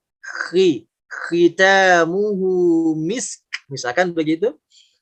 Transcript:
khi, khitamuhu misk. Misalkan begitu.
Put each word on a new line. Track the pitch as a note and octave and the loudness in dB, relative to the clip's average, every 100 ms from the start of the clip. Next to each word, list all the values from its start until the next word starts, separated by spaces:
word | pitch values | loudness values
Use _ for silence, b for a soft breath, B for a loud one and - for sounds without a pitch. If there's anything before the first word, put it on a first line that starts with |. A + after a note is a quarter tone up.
| _ _ - - - | _ _ -18 -12 -6
khi, | E3 F#3+ C3 - _ _ - - | 0 2 2 -4 _ _ -16 -6
khitamuhu | E3+ F3 E3+ F#3+ G3 F#3+ F3+ E3 F3+ G#3 G3+ F#3 F#3 F3 E3 E3 D#3 | 2 2 4 4 4 4 4 2 0 -2 -2 -2 0 2 2 0 -2
misk. | D#3 A3+ - - _ - - | -4 -6 -8 -14 _ -18 -12
Misalkan | C3+ - - F3+ | -10 -8 -4 -4
begitu. | E3+ D#3 D#3+ G3+ D4+ _ b b b | -2 -4 -2 -4 -6 _ b b b